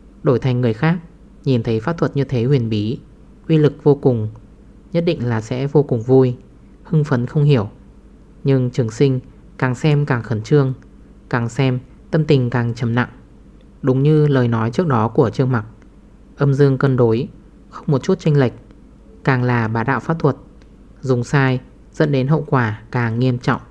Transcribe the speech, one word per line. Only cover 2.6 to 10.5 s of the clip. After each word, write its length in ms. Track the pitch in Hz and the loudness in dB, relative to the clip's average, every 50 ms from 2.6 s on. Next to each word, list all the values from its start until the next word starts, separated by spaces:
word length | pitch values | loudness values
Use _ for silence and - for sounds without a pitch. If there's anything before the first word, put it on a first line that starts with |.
| 113 113 | 0 0
bí, 300 | 110 104 104 110 135 - - - - - - - - - - | -2 -2 -2 -4 -6 -8 -12 -18 -20 -20 -20 -20 -20 -12 -2
uy 100 | - 160 | 0 2
lực 260 | 156 147 135 147 - - | 4 4 2 0 2 2
vô 120 | 151 139 | 2 2
cùng, 340 | 143 - 139 123 113 107 107 - - - - - - - - - - - - - | 4 2 0 0 0 -4 -6 -8 -14 -20 -20 -20 -20 -20 -20 -20 -20 -14 -6 -4
nhất 100 | 170 170 | -2 -2
định 220 | 175 156 110 120 | -2 -2 -2 -4
là 140 | 120 117 110 | -4 -4 -4
sẽ 260 | 110 - 127 123 135 | -4 -6 -6 -6 -4
vô 160 | 139 - 151 139 | 0 0 0 0
cùng 180 | - 127 117 | 0 -2 -4
vui, 340 | 107 123 131 131 131 127 120 - - - - - - - - - - | 2 4 4 4 4 4 0 -6 -12 -20 -20 -20 -20 -20 -20 -20 -8
hưng 200 | - 170 156 147 | -2 0 0 0
phấn 220 | - 139 120 120 | 0 0 -2 -2
không 180 | - - 156 147 | -2 0 2 2
hiểu. 260 | 147 143 120 101 110 - - - - - - - - - - - - - - - | 4 4 2 0 -2 -8 -16 -20 -20 -20 -20 -20 -20 -20 -20 -20 -20 -18 -6 -2
Nhưng 260 | 139 135 131 127 123 | 0 2 2 0 0
Trường 220 | - - 120 110 | -2 -2 -4 -2
Sinh 280 | - - 147 135 127 127 - - - - - - - | 0 0 2 2 2 -2 -6 -12 -18 -20 -20 -20 -6
càng 180 | - 135 127 123 | -4 -2 -2 -2
xem 300 | - - 156 147 143 147 | 0 0 0 2 2 0
càng 180 | 147 135 117 107 | 0 -2 -4 -4
khẩn 180 | - 123 107 | -4 -6 -6
trương, 320 | 110 - | -2 2